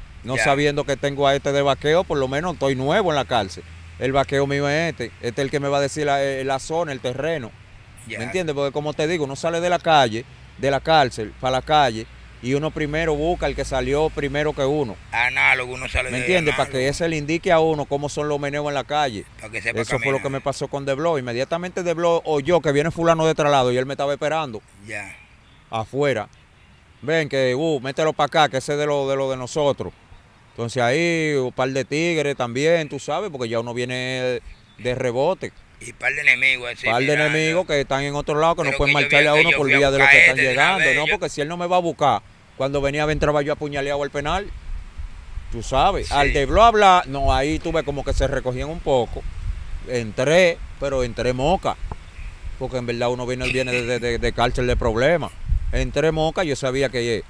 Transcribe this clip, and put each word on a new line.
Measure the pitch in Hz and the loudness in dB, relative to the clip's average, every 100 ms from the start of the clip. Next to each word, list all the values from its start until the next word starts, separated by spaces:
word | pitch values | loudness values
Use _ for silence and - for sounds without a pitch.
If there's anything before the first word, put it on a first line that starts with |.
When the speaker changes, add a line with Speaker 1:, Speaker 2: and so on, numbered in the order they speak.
| - - | -18 -14
Speaker 1:
no | 110 127 | -6 0
Speaker 2:
Ya. | |
Speaker 1:
sabiendo | 110 139 147 147 | 2 4 2 0
que | 143 135 | -2 -2
tengo | 143 139 139 | -2 0 2
a | |
este | 139 143 | 2 0
de | 139 | 0
vaqueo, | 139 131 147 165 | 2 0 2 2
por | 190 151 | 2 0
lo | 131 | 0
menos | 139 180 | -2 -4
estoy | 160 139 131 | -2 -2 0
nuevo | 135 190 185 | 2 2 2
en | 147 | 0
la | |
cárcel. | 120 120 98 90 - - - - | 0 0 -2 -6 -16 -18 -18 -6
El | 127 | 0
vaqueo | 139 135 139 139 | 0 2 2 2
mío | 143 143 | 0 0
es | 151 165 | 0 -2
este, | - 113 - | -4 -8 -8
este | 120 113 | -8 -4
es | 139 | -2
el | |
que | 147 | -2
me | 143 | 0
va | 143 | 0
a | |
decir | 139 151 147 | 0 -2 0
la, | 139 | 0
eh, | 139 135 | 0 -2
la | 135 135 | -2 -4
zona, | - 160 165 | -2 -4 -4
el | 131 | -4
terreno. | 131 127 151 160 110 - - - - - - | -6 -4 -2 -4 -6 -14 -20 -20 -20 -20 -12
Speaker 2:
Ya. | 107 | -8
Speaker 1:
¿Me | 117 | -6
entiendes? | 185 165 | -4 -2
Porque | 139 139 | -2 -2
como | 147 147 | -2 -4
te | 147 156 | -2 0
digo, | 175 | 0
uno | 139 | -2
sale | 139 165 170 | -4 -2 0
de | 175 | 0
la | 170 | 0
calle, | 170 151 123 107 - - - - | 4 4 4 0 -8 -16 -20 -4
de | 131 | 0
la | 135 | 0
cárcel, | - 160 127 - 107 - | 4 4 4 0 -10 -6
para | 131 131 | -2 -2
la | |
calle, | 156 151 135 110 113 - - - | 2 4 4 0 -8 -16 -20 -10
y | 120 | -2
uno | 139 156 | -2 -2
primero | 156 147 156 165 147 | -4 -4 -2 0 0
busca | 160 180 151 | 0 0 -2
al | 135 | -4
que | |
salió | 135 135 127 143 156 | -4 -2 0 0 0
primero | 151 143 143 151 | -2 -4 -2 -2
que | 147 | 0
uno. | 135 151 123 92 - | 0 0 -2 -6 -6
Speaker 2:
Análogo, | 113 123 135 139 131 123 | -2 0 2 2 2 -2
uno | 127 127 | -8 -6
sale | 131 127 | -4 -4
Speaker 1:
¿Me | 127 | -4
Speaker 2:
de | |
Speaker 1:
entiendes? | 123 180 151 | 0 2 2
Para | 135 | 0
Speaker 2:
análogo. | 139 131 | -2 -2
Speaker 1:
que | 131 | -2
ese | 139 165 | -2 -2
le | 160 | -4
indique | 143 165 190 | -2 -2 2
a | 165 | 4
uno | 160 151 135 | 4 0 -2
cómo | 143 143 | -4 -4
son | - 147 | -4 -2
los | 147 | -2
meneos | 143 147 147 | -2 -4 -4
en | |
la | 139 | -4
calle. | 120 147 143 101 - - | -2 0 -2 -2 -12 -14
Speaker 2:
Para | 107 | -12
que | 110 | -8
sepa | 110 113 | -4 -2
Speaker 1:
Eso | 110 123 | -2 -2
fue | |
lo | 131 135 | 0 -2
Speaker 2:
caminar. | |
Speaker 1:
que | 139 | -2
me | 135 | -4
pasó | 139 131 139 | -4 -4 -6
con | 143 | -6
Deblo. | 139 135 165 151 | -4 -2 0 -2
Inmediatamente | 127 117 135 170 180 185 | -2 -4 -4 -4 -6 -6
Deblo | 175 165 170 165 - | -4 0 2 2 0
oyó | 151 139 170 | -2 2 2
que | 156 | 4
viene | 139 160 | 0 0
fulano | 165 165 165 160 | 0 2 4 4
de | |
traslado | 156 147 139 123 | 2 4 4 4
y | 123 | 2
él | 131 | -2
me | |
estaba | 135 143 | -2 -2
esperando | 143 151 156 147 107 - 95 104 | -2 -2 -2 -4 -8 -14 -20 -14
Speaker 2:
Ya. | 107 98 - - - - - - | -12 -12 -16 -20 -20 -20 -20 -8
Speaker 1:
afuera. | 113 110 135 147 110 104 - - - - - - - | -6 -4 -2 0 0 -4 -12 -20 -20 -20 -20 -20 -12
"Ven, | 123 160 147 | -2 0 0
que, | 135 131 127 | 2 2 2
uh, | 165 143 | 0 0
mételo | 131 139 156 | -2 -2 0
para | 147 143 | 2 2
acá, | 165 147 | 4 4
que | 135 | 2
ese | - | -2
es | 147 | -2
de | 147 | 0
lo, | 143 135 | 0 0
de | 135 | 0
lo | 135 | 0
de | 131 | -2
nosotros". | 123 160 143 - 92 - - - - - - | -4 0 0 0 -4 -10 -20 -20 -20 -20 -16
Entonces | - 117 127 | -8 -6 0
ahí, | 120 147 170 165 156 | 2 2 2 0 0
un | 143 127 | 0 -2
par | 120 131 | -2 -2
de | 135 | -2
tigres | 123 147 170 160 143 131 | -2 0 0 0 0 -2
también, | 120 120 151 170 151 | -2 0 2 2 0
tú | 143 | -8
sabes, | - 156 202 | -6 -4 -4
porque | 139 117 | -6 -4
ya | 113 | -2
uno | 120 | -4
viene | 120 123 127 127 131 127 120 - - - - | -4 -4 -4 -4 -4 -2 -4 -6 -20 -20 -8
de | 117 | -4
rebote. | 123 127 120 151 185 117 - - - | -2 -2 0 0 0 -6 -12 -20 -18
Speaker 2:
Y | 113 | -18
par | - 123 | -4 -2
de | 139 | 0
enemigos, | 143 123 135 127 120 | 2 4 4 0 -2
así, | 113 127 | -6 0
Speaker 1:
Par | 120 | 0
de | 135 | 2
Speaker 2:
mirando. | 147 151 156 | 2 2 2
Speaker 1:
enemigos | 160 165 175 | 0 0 0
que | 147 | 0
están | 135 135 | 0 -2
en | 143 | -2
otro | 143 147 151 | -4 -2 2
lado, | 165 170 | 2 2
que | |
no | 143 | 0
Speaker 2:
Pero | 139 | 0
Speaker 1:
pueden | 143 143 | 2 2
Speaker 2:
que | |
yo | |
Speaker 1:
marcharle | 143 143 | 4 4
Speaker 2:
vi | 147 | 6
Speaker 1:
a | |
Speaker 2:
que | 151 | 4
Speaker 1:
uno | 135 | 4
Speaker 2:
yo | 139 | 4
Speaker 1:
por | 139 | 4
Speaker 2:
fui | |
a | 139 | 4
Speaker 1:
vía | 139 | 4
de | 135 | 4
lo | |
que | |
Speaker 2:
buscar | 139 143 | 8 8
Speaker 1:
están | 170 139 | 8 6
Speaker 2:
este | 139 | 2
de | |
una | 127 | 4
Speaker 1:
llegando, | 143 190 160 | 2 4 2
Speaker 2:
vez, | 160 | 2
Speaker 1:
¿no? | 151 | 0
Speaker 2:
yo | |
Speaker 1:
Porque | 156 156 | -2 -4
si | - | -4
él | 147 | -6
no | 175 | -4
me | 175 | 0
va | 180 | 0
a | |
buscar, | 170 139 143 104 - - - - | 0 2 2 2 -2 -20 -16 -6
cuando | 135 143 | -2 0
venía, | 139 147 | 0 0
entraba | 151 151 151 147 | 0 2 2 2
yo | 147 | 0
a | 147 | -2
puñalear | 151 143 139 143 | -4 -4 -2 -2
al | 143 | -2
penal. | 143 143 180 208 - - - - - - - - - - | -4 -2 -4 -4 -10 -10 -10 -10 -12 -12 -12 -12 -12 -8
Tú | 117 | -8
sabes, | 104 131 175 170 92 | -2 2 2 0 -2
Speaker 2:
Sí. | 139 | 2
Speaker 1:
al | 139 | 2
Deblo | 143 135 175 | 2 2 6
hablar, | 233 214 196 180 131 | 6 8 8 6 4
no, | 139 135 | -2 2
ahí | 131 143 156 | 2 2 -2
tuve | 170 160 | -2 -2
como | 143 143 131 | -2 -4 -4
que | |
se | 123 135 | 0 0
recogían | 135 123 123 139 | 0 -4 -4 -6
un | 170 | -6
poco. | 160 131 110 - - - - - - - - | 0 2 0 -4 -8 -8 -6 -6 -6 -10 -6
Entré, | 123 110 104 135 170 180 - - - | -4 -4 -2 4 6 4 2 -8 -6
pero | 139 135 | -4 -2
entré | 120 113 120 | -2 -2 -2
moca. | 123 143 185 131 - - - - - - - - - | 0 2 2 0 -4 -6 -8 -14 -12 -12 -10 -10 -8
Porque | 127 127 | -6 -4
en | 120 | -4
verdad | 120 120 | -2 0
uno | 123 123 | -2 -4
viene, | 127 127 | -4 -2
viene | 127 127 | 0 0
de, | 123 | -2
de, | 120 120 | -2 -2
de, | 120 117 | -2 0
de | 117 | 0
cárcel | 117 120 127 123 | 2 2 2 0
de | - | 2
problemas. | 123 110 139 170 113 - - - - | 0 2 4 2 -2 -6 0 0 0
Entré | 123 135 143 156 | -2 -2 0 0
moca, | 160 156 165 | 2 0 0
yo | 165 131 | -2 0
sabía | 131 131 135 | -2 0 0
que, | 123 120 107 | 0 0 -2
eh, | - | -4